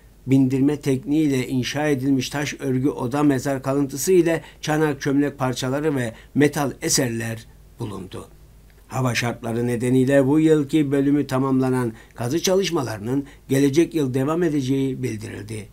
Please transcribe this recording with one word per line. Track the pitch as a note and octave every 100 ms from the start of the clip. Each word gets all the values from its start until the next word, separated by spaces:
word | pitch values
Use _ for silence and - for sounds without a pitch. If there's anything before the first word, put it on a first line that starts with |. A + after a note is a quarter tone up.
| - - B2+
bindirme | C3+ C3 C3 C#3 C#3+
tekniğiyle | C#3+ C3 C3+ D3+ D3+ C3 B2
inşa | C3 A2+ C#3+ D3+
edilmiş | C#3 C3+ C3+ B2
taş | C#3+ C#3+ -
örgü | C#3 B2+ C3+
oda | - B2 C#3+
mezar | D3 C3+ C#3+ C3+
kalıntısı | C3+ C#3 C#3 C#3 F#3
ile | F#3 E3+ D#3 - -
çanak | - D3+ D#3 C#3
çömlek | D3 C#3 C#3+ -
parçaları | C3 A#2+ C3 C#3 D#3 C#3
ve | A#2+ - -
metal | C3+ C#3+ D#3 C#3 -
eserler | E3 - B2+ A2+ A2+ A2+ - - - -
bulundu. | A2+ F#2+ F#2 G2 - - - - - - -
Hava | B2+ B2+
şartları | A2+ A#2+ A#2 A#2 A#2 A#2+
nedeniyle | A#2+ B2 C3 B2+ C#3 C3
bu | D#3
yılki | D#3 D#3 C#3 D#3+ C#3
bölümü | C#3 C#3 D3 C#3
tamamlanan | C3 C3+ C3 C3 B2+ A#2+ A2 -
kazı | - B2 E3
çalışmalarının | F3 F#3 F3+ E3 A#2 G#2+ G#2+ C#3 C#3 - -
gelecek | C3+ C#3+ C#3 D#3+
yıl | D#3+ C3+
devam | B2+ C3+ E3
edeceği | E3+ D3 B2+ C3+ C3+ C3
bildirildi. | B2+ A2 G#2 G2+ G#2 G#2+ F#2+